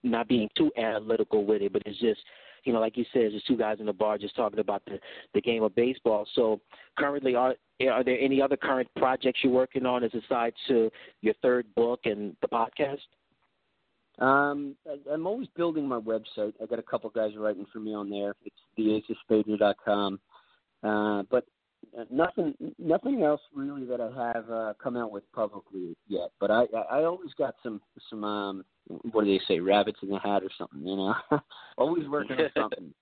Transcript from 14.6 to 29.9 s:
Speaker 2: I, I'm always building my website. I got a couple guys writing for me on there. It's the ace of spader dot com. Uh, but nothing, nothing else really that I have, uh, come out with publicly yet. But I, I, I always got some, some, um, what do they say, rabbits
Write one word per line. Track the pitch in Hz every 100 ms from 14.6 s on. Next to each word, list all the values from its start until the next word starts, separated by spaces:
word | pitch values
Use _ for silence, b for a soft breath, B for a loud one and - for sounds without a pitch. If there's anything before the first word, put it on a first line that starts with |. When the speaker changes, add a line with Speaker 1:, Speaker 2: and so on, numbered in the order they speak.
| 143 143 165
Speaker 2:
I, | 143 143
I'm | 151 165
always | 233 240 -
building | 170 156 139
my | 123
website. | 110 113 113 - 104 -
I | 110
got | 113
a |
couple | - 120 110
guys | 117 110 107
writing | 107 95 95
for | 113
me | 107
on | 107 101
there. | 101 101 101
It's | 104 _ _ -
the | 107 107
ace | -
of | 113 -
spader | 110 107 104
dot | 104 98
com. | - 101 98 98 _ b b b _ _
Uh, | 107 107 104 104 98
but | 123 - _ _ _ 110 117 113
nothing, | 131 170 196 165 139 - -
nothing | 170 170 262 277
else | 156 147 _
really | 143 139 143
that | 123 123
I | 113 131 120
have, | 117 110
uh, | 113 113 104
come | 131 120
out | 113
with | 101 _
publicly | - 107 101 - 98 90 85 _
yet. | 95 - _
But | 101
I, | 110 120
I, | 113 101 131
I |
always | 160 180 170 -
got | 139 -
some, | 123 104 _ - -
some, | 110
um, | 104 104 101 98 - _ - - 117
what | 113
do | 104
they | 95 -
say, | 87
rabbits | 90 101 101